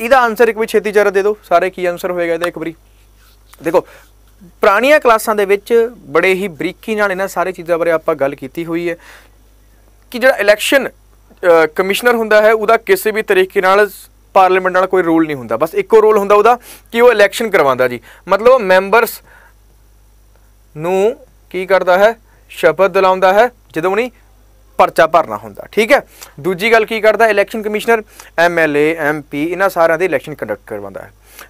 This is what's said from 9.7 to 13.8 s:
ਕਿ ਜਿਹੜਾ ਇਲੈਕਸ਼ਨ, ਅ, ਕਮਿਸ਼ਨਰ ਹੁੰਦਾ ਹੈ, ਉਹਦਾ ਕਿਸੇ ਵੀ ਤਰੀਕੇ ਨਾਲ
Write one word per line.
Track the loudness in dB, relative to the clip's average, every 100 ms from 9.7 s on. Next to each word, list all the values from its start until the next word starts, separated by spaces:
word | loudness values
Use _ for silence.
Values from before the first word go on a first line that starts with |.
| _ _ _ _
ਕਿ | -4
ਜਿਹੜਾ | -2 0
ਇਲੈਕਸ਼ਨ, | 0 0 0 0 -2
ਅ, | -10 _ _ _ _ 2 4 2
ਕਮਿਸ਼ਨਰ | -2 -4 -2 0
ਹੁੰਦਾ | 0 2 2
ਹੈ, | 4
ਉਹਦਾ | 2 2 0
ਕਿਸੇ | 2 -2 0
ਵੀ | -4
ਤਰੀਕੇ | -2 0 0 0
ਨਾਲ | 2 2